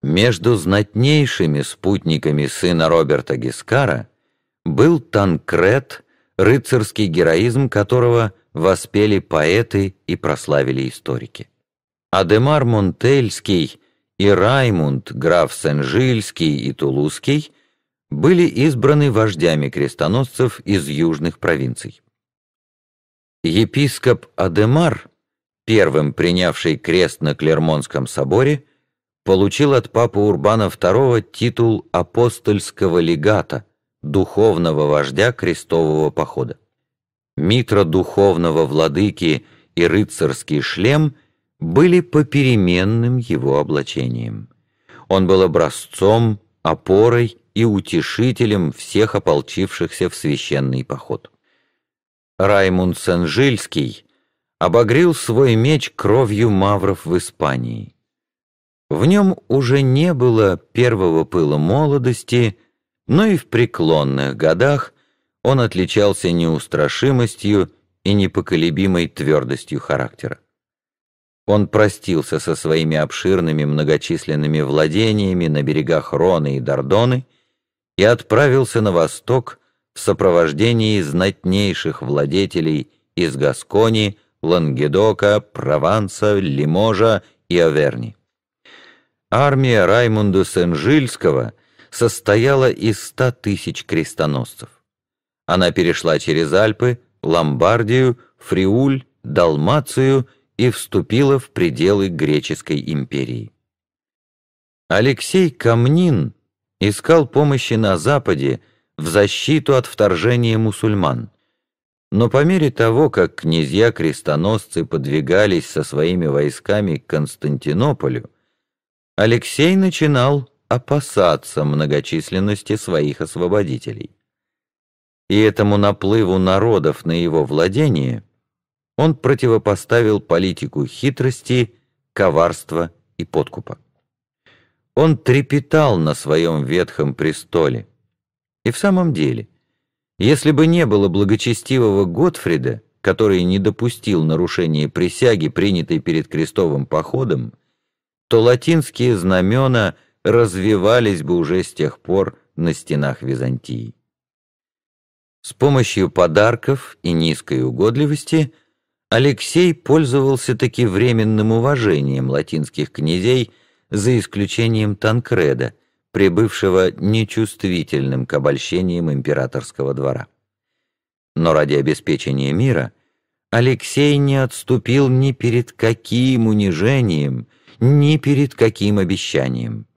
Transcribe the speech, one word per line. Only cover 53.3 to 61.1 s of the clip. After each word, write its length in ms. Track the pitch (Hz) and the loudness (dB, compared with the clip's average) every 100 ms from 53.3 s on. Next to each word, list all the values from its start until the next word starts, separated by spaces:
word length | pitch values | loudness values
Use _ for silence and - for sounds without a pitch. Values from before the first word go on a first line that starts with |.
| 76 139 113 - - 65 - _ _ _ _ _ _ | 0 0 0 -6 -6 -6 -8 _ _ _ _ _ _
обогрел 560 | 90 117 113 135 175 | 0 2 4 4 2
свой 400 | 160 - 113 135 | 0 -2 2 4
меч 380 | 110 123 156 - | 4 2 0 -2
кровью 560 | - 98 110 123 104 117 | -6 0 2 2 2 2
мавров 560 | 98 98 104 95 95 78 | 2 2 0 0 -4 -2
в 100 | 87 | -4
Испании. 800 | - _ 78 64 60 57 104 _ _ _ _ _ _ _ _ _ _ | -4 _ -2 -2 -6 -10 -14 _ _ _ _ _ _ _ _ _ _
В 160 | 76 120 | 0 2
нём 320 | 202 196 - _ | 4 2 0 _
уже 340 | 135 127 139 | 0 2 2
не 300 | 135 135 170 | 2 2 2
было 420 | 151 123 113 104 85 | 2 2 4 4 2
первого 680 | _ - 123 113 92 | _ 0 2 2 2